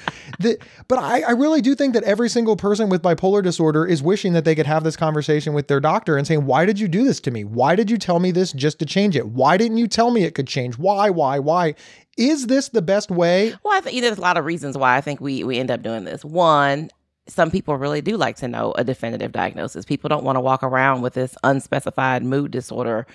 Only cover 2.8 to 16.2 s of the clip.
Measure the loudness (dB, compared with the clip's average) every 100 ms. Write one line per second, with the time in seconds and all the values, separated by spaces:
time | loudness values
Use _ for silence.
2.8 | 2 2 2 2 2 2 2 2 2 2
3.8 | 2 0 0 0 2 2 2 2 2 0
4.8 | 0 -2 -2 -2 0 0 0 -4 0 0
5.8 | 2 0 0 0 2 0 2 2 2 2
6.8 | 0 2 2 0 -4 -6 -4 0 2 2
7.8 | 2 0 0 0 2 0 -2 0 -2 -2
8.8 | -2 0 2 2 -2 2 4 4 2 0
9.8 | 0 2 2 2 0 -2 -4 -4 -6 -2
10.8 | 0 2 2 2 0 0 0 2 0 -4
11.8 | -14 -20 _ 0 0 0 0 0 0 -2
12.8 | 0 0 0 0 2 2 0 -2 -2 -2
13.8 | -2 -2 -2 0 0 0 -2 -4 -6 0
14.8 | 2 2 0 -6 -6 -4 -4 -2 -2 -4
15.8 | -4 -8 -8 -12